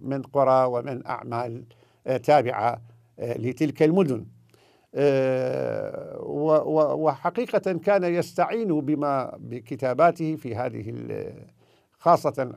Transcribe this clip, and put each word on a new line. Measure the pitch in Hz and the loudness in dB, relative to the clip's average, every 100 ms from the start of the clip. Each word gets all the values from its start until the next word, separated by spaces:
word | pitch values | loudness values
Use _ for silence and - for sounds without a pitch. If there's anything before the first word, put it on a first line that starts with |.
من | 131 139 | -6 -6
قرى | 127 143 131 131 127 | -2 2 6 6 4
ومن | 123 131 123 - | 0 -4 -8 -8
أعمال، | 120 123 117 123 117 123 _ _ _ - | -8 -6 -6 -6 -8 -14 _ _ _ -4
آه، | 127 | -2
تابعة، | 123 147 123 107 113 113 - _ _ - | 4 4 4 0 -2 -4 -10 _ _ -10
آه، | 117 117 | -8 -6
لتلك | 117 127 151 - | -4 -2 -2 2
المدن. | 156 185 156 113 - - _ _ _ _ _ 135 | 2 4 2 0 -8 -20 _ _ _ _ _ 0
آه، | 143 135 131 127 127 131 123 110 101 - - - | 2 2 2 0 -2 -2 -4 -4 -6 -8 -12 -12
و-، | - 147 156 156 - 156 | -8 -2 4 4 4 2
و-، | 147 143 156 | 2 2 0
وحقيقة | 139 175 208 247 202 190 | 0 -2 -2 -2 0 0
كان | 170 202 202 | -2 2 2
يستعين | 175 175 - - 165 226 214 151 | 2 0 -2 0 0 0 0 0
بما، | 139 151 147 139 123 - | 0 0 0 0 -4 -8
بكتاباته | 117 120 110 135 127 127 170 170 160 156 | -12 -12 -10 -4 -2 4 4 4 -4 -6
في | 127 110 | -6 -6
هذه | 127 113 110 | -6 -6 -10
ال-، | 117 117 104 95 - - _ _ _ _ _ | -10 -8 -8 -8 -12 -20 _ _ _ _ _
خاصة | 165 170 147 131 123 | 4 4 2 -4 -6